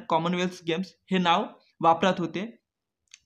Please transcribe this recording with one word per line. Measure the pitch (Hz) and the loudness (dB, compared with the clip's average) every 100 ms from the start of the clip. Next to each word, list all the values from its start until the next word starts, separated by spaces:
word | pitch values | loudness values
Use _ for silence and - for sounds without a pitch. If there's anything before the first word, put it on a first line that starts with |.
| - | -2
कॉमनवेल्थ | 160 170 180 180 - 165 | -2 0 -2 -4 -4 -6
गेम्स | 165 185 _ - | -4 -6 _ -4
हे | 190 | 0
नाव | 175 175 - - _ - | 2 2 0 -12 _ 0
वापरात | 165 165 196 180 | 2 4 2 0
होते. | 165 170 226 - _ _ _ _ _ - | -4 -6 -10 -14 _ _ _ _ _ -20